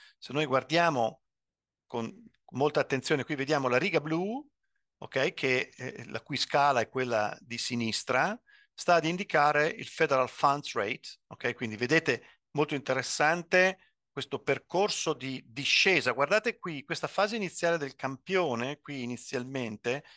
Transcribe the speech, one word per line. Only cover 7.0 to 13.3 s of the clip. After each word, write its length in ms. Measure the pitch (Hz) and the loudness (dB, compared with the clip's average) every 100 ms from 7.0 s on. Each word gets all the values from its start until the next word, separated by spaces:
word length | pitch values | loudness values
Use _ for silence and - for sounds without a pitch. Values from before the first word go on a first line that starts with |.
| 127 110 104 - | 0 0 0 -6
di 160 | 123 117 | -10 -6
sinistra, 840 | - 120 110 - - 123 170 226 _ _ _ - | -2 -2 -2 -2 0 0 0 -4 _ _ _ -4
sta 200 | - 170 | 4 4
ad 100 | 160 | 4
indicare 640 | 180 202 156 147 147 151 | -4 0 4 4 4 0
il 200 | - - | -2 -12
Federal 420 | - 156 135 123 | -2 2 4 2
Funds 440 | - 143 143 - | 2 2 2 -4
Rate, 440 | 117 104 123 - - _ | -4 -4 -6 -12 -18 _
ok? 280 | - 123 - | -6 -6 -4
Quindi 220 | 113 107 | -6 -4
vedete, 640 | 123 160 160 117 - _ _ | 2 2 2 -2 -6 _ _
molto 240 | 143 151 143 | -2 0 -2
interessante 1040 | - 131 127 - 151 | -2 -2 -2 2 2